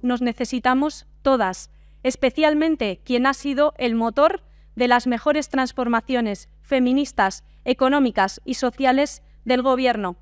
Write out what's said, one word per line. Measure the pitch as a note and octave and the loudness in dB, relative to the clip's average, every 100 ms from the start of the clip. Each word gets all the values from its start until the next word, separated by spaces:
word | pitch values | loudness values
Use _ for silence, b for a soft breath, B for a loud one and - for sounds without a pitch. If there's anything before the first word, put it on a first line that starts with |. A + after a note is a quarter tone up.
nos | B3 B3 | -2 -2
necesitamos | B3 A3 B3 B3+ B3+ C4 D4 - - - | -2 -4 -4 -2 0 2 0 -4 -20 -4
todas, | C#4 C4 F#3+ F#3 - - - - | 0 2 0 -4 -14 -20 -20 -6
especialmente | B3+ - C4 C#4 D#4 D4+ D#4+ D#4 G#3+ F#3 | -6 0 -2 2 2 2 0 0 -4 -6
quien | - B3 C4+ | -2 0 0
ha | |
sido | C4+ C#4 C4+ D4 - | -2 -4 0 0 0
el | B3 A3+ | -2 0
motor | A3+ B3 D#4 G4 - - - - | -2 2 2 2 -10 -20 -16 -2
de | B3 | 2
las | A#3+ B3+ | 2 2
mejores | A#3 D4+ D4+ C#4 | -2 0 0 0
transformaciones | C4+ B3+ - A#3+ A#3 - B3+ A3 G3 - - | -2 -4 -4 -2 -2 0 -2 -2 -6 -12 -20
feministas, | - C4+ B3 C4 C#4+ - F#3+ - - - | -2 0 2 2 -2 0 0 0 -16 -14
económicas | - B3+ C4 C#4+ B3+ G#3 F#3+ - | -4 0 2 2 2 2 -2 -2
y | - | -10
sociales | B3+ B3 - C4+ C4 C#4+ - - - | -4 -4 0 0 2 0 -4 -20 -14
del | A3+ B3+ | -2 0
gobierno. | C4 B3+ B3+ A3 F#3+ F3 | 2 0 0 0 -4 -8